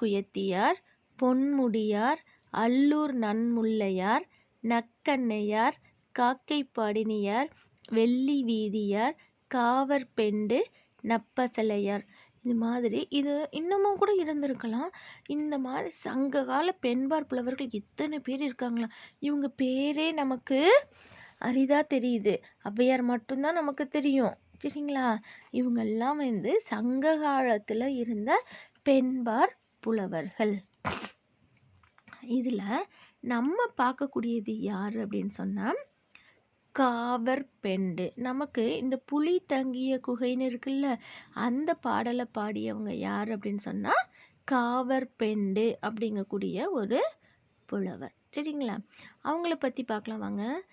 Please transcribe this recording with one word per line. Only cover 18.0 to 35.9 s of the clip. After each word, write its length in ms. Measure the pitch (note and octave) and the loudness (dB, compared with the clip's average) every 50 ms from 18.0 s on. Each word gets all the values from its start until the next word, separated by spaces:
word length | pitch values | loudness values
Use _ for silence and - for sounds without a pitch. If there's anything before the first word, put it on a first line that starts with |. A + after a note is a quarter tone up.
| D4 D4+ D4+ D4 | -4 -2 -4 -4
பேர் 220 | C4+ B3+ C4 C4+ | -4 -4 -4 -2
இருக்காங்களா? 460 | D4 C#4 B3 - B3+ A#3+ A#3 A#3 A#3 A3+ - - - - _ - | -2 -4 -4 -4 -4 -2 -2 -2 -2 -4 -6 -12 -20 -20 _ -6
இவங்க 340 | - C#4+ D4 C#4+ C#4 C#4 C#4 - C4 | -2 -2 0 0 -2 -2 -2 0 0
பேரே 500 | B3+ B3+ C4 C#4 D4 D4 D4 D#4 E4 E4 | 0 2 2 0 0 0 0 0 0 0
நமக்கு 720 | D4+ C#4 C4 C4 A#3+ - - C4+ C4 D4+ F4+ A#4+ C#5+ C#5+ - - - - - - - - - - - | 0 0 -2 -2 -4 -2 0 2 4 6 8 8 8 6 4 -16 -20 -20 -20 -20 -20 -20 -20 -16 -8
அரிதா 420 | - B3 B3 C4 C4+ B3+ C#4+ D4 D4+ D4 C#4+ | -4 0 2 2 4 4 4 4 4 2 0
தெரியுது. 420 | B3+ A3+ B3+ A#3+ A3 G3+ G#3 F#3 - - - _ _ - | 0 2 2 0 2 2 2 0 0 -2 -10 _ _ -10
ஔவையார் 380 | G3 G3+ A3 B3 B3+ C4 B3+ B3 | -8 0 2 4 4 4 4 2
மட்டும்தான் 520 | A#3+ B3 A#3 - - C4+ C4 C#4 D4+ E4+ | 2 0 0 -2 -4 -4 -2 0 0 0
நமக்கு 340 | E4+ D4+ C#4+ C#4 - D4 - | 0 0 -2 -2 -4 -6 -2
தெரியும், 480 | - D4+ C4+ D4 C4+ C4+ A#3+ F#3+ - - _ _ _ - - | -2 0 2 4 4 4 2 2 0 -4 _ _ _ -8 -8
சரிங்களா? 540 | D4 - D4 D4 C#4+ C#4+ C4+ B3+ A#3+ A3 G#3+ G#3+ - - - - - - | -8 -6 -4 -4 -4 -2 0 0 0 0 0 -4 -10 -20 -20 -20 -6 -2
இவங்கெல்லாம் 640 | A#3+ B3 B3 A#3+ A#3 A3 G#3+ G#3+ A3+ A#3 C4 D4 | -2 0 0 0 0 0 0 0 0 0 0 0
வந்து 440 | D4 C#4+ B3+ A3+ F#3+ D#3 - F4 A4 | 0 0 0 0 0 0 2 0 0
சங்க 560 | - - A#3 G#3+ A3 B3 B3+ C4 C4+ D#4 D#4+ | 0 0 -4 -2 0 0 0 2 2 2 2
காலத்துல 680 | D4+ D4+ D4 C#4 C4+ C4 B3 A3+ G#3+ G#3+ - G#3+ A3+ A#3+ | 2 2 0 2 2 2 2 2 0 0 -2 -4 -2 -2
இருந்த 600 | C#4 C#4 B3 A#3+ A3+ A#3 G#3 G#3 B3 E4 A#4 B4 - - - - - _ _ - | -2 -2 -2 -2 -2 -2 -4 0 2 2 0 0 -2 -16 -20 -20 -20 _ _ 2
பெண்பார் 760 | D4 C4+ C4+ C4 B3+ C4 B3+ A#3+ A#3 G#3+ B3 E4 G#4 - _ _ _ _ _ | 4 4 4 4 2 0 -2 -2 0 2 2 2 2 2 _ _ _ _ _
புலவர்கள். 840 | - A3+ A3+ A3 F#3+ F#3+ F3 D#3+ D3+ F#3+ - - A3 G#3 G3+ G3 - _ _ _ - - - - - - - _ _ _ _ _ _ _ _ _ _ _ _ _ _ _ _ - _ - - - B3+ | -4 -2 -2 0 -2 -2 -4 -4 -6 -6 -2 0 0 0 0 -2 -6 _ _ _ -6 -6 -6 -6 -8 -10 -14 _ _ _ _ _ _ _ _ _ _ _ _ _ _ _ _ -20 _ -20 -20 -18 -8
இதுல 600 | A#3 A3+ C4 A#3 B3+ A#3+ G3+ F#3+ G3+ A3+ D#4 G4+ - _ - - - _ _ | -2 -2 0 0 0 -2 -4 -4 -4 -4 -4 -4 -6 _ -20 -20 -20 _ _
நம்ம 460 | - A#3+ B3 A#3 A#3+ C#4+ F4 A4+ A#4+ A#4 - | -6 -4 -2 0 0 0 0 0 0 -2 0
பார்க்கக்கூடியது 760 | - B3 B3 C4 - C#4+ C#4 - B3 A3+ A#3 A#3 A#3 G3+ A3 | 0 0 0 0 -2 -4 -4 -2 -2 -2 0 -2 -2 -2 -4
யாரு 560 | A3 A3 F3+ G3 G#3 F#3 G3 G#3 A3+ A3+ G#3+ | -6 -4 -4 -4 -4 -4 -4 -4 -4 -6 -6
அப்படின்னு 240 | G3+ G#3 G3+ F3+ G3+ | -4 -4 -4 -4 -4
சொன்னா, 420 | G3+ - F#3 G3 G3 G3+ F#3+ A#3+ F4+ C#5 C#5+ _ | -6 -6 -6 -4 -4 -2 -2 -2 -4 -4 -6 _